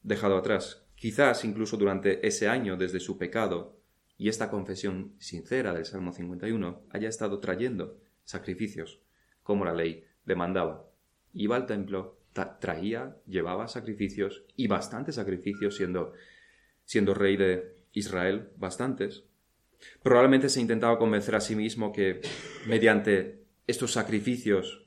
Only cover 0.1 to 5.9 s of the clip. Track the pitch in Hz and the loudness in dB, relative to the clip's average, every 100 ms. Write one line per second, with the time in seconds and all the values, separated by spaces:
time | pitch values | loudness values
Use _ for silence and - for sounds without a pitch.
0.1 | 101 104 95 101 98 - - _ - 113 | 0 2 2 2 0 -2 -14 _ -8 -4
1.1 | - 139 117 113 104 110 107 98 95 98 | 4 4 4 -2 -4 -4 2 2 4 0
2.1 | 92 107 - 107 127 107 92 92 90 - | 2 0 0 0 0 -2 -2 -2 -4 -6
3.1 | 92 87 113 104 87 - - _ _ _ | -6 -4 -2 -2 -2 -6 -18 _ _ _
4.1 | _ 104 110 107 104 95 95 101 92 98 | _ -2 -2 -4 -4 -6 -6 -4 -4 -8
5.1 | - - 87 - 131 110 85 80 | -14 -12 -12 -4 -2 -2 -4 -6